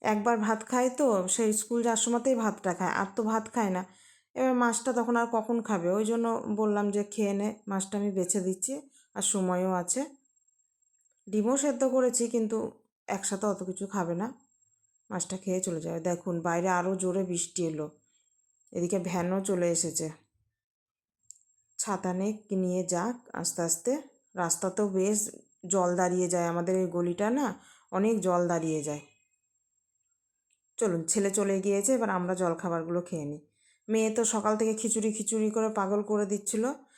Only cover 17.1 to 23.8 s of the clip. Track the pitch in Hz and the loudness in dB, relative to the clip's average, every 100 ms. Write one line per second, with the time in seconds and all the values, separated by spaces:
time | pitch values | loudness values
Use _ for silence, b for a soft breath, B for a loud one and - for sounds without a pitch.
17.1 | 185 180 175 - - 170 156 151 - _ | -2 -2 -2 -4 -2 -2 -2 -6 -10 _
18.1 | _ _ _ _ _ _ - 175 196 175 | _ _ _ _ _ _ -4 0 0 0
19.1 | 180 175 190 190 185 175 165 165 - 156 | -2 0 0 0 0 2 2 -2 -4 -6
20.1 | 160 _ _ _ _ _ _ _ _ _ | -8 _ _ _ _ _ _ _ _ _
21.1 | _ _ - _ _ _ - - 190 190 | _ _ -20 _ _ _ -10 -6 -4 -2
22.1 | 180 202 214 - 190 185 180 170 175 196 | -2 -2 -4 -4 -2 0 0 0 -2 -2
23.1 | 247 - - 170 - 170 165 | -6 -10 -8 -6 -2 -2 -2